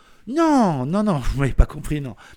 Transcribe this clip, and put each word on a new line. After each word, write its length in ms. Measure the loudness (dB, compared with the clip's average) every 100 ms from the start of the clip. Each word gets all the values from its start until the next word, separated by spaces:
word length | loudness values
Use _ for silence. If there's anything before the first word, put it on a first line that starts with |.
| _ -20 -6
Non, 640 | 0 2 4 2 0 -2
non, 160 | -2
non, 160 | 0 -2
vous 220 | -2 0
m'avez 120 | 2
pas 140 | 4 2
compris, 340 | 0 -8 -6
non. 140 | -8 -14 -20